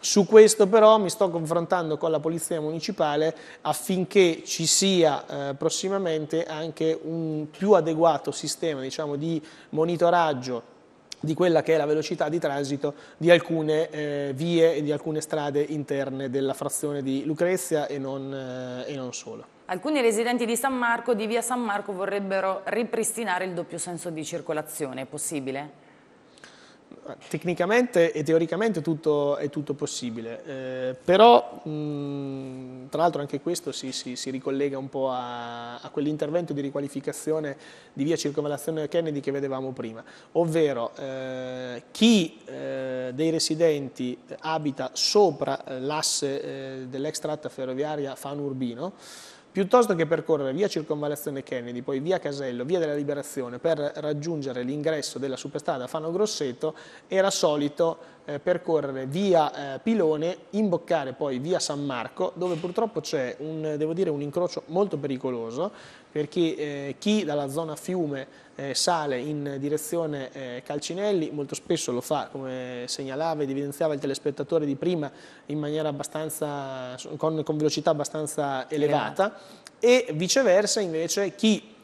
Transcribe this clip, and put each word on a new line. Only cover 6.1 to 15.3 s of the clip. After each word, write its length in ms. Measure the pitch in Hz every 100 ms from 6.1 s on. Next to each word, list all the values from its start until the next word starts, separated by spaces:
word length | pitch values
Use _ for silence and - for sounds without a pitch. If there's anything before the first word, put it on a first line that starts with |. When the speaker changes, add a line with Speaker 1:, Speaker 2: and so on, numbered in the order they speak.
| 156 151 160 170
Speaker 1:
anche 520 | 156 165 151 160 160
un 460 | 151 165 160 151 151
più 220 | - 196
adeguato 600 | 196 160 156 165 143 -
sistema, 480 | 139 156 - 170 143
diciamo, 360 | 131 - 151 143
di 240 | 160 160 - - -
monitoraggio 1080 | 156 165 170 170 170 160 135 127 120 - - - _ _ -
di 140 | 156
quella 280 | 156 180 160
che 120 | -
è 20 | 165
la 80 |
velocità 440 | 147 151 151 170 151
di 100 | 170
transito 560 | 160 139 143 143 143 143 - -
di 120 | 160
alcune, 600 | 170 170 165 156 156 160
eh, 420 | 151 147 143 143 131
vie 400 | 165 170 165 151
e 60 |
di 100 | 147
alcune 280 | 147 - 156
strade 400 | -